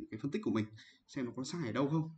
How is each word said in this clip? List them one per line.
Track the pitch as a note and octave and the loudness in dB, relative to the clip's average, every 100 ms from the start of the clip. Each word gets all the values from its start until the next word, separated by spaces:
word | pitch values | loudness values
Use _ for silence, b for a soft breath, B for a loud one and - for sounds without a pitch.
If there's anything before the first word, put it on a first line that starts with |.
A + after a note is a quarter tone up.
| - | -6
cái | A2 | -4
phân | C#3+ | -2
tích | G#3+ | 0
của | E3 | 2
mình, | G#2+ G#2+ B B B - | 2 2 B B B -10
xem | C#3+ | -4
nó | A#2+ B2 | -4 -2
có | |
sai | C3 F3 B2+ | -4 -2 0
ở | |
đâu | A2 C#3+ | 2 4
không. | D#3+ D#3+ | 4 2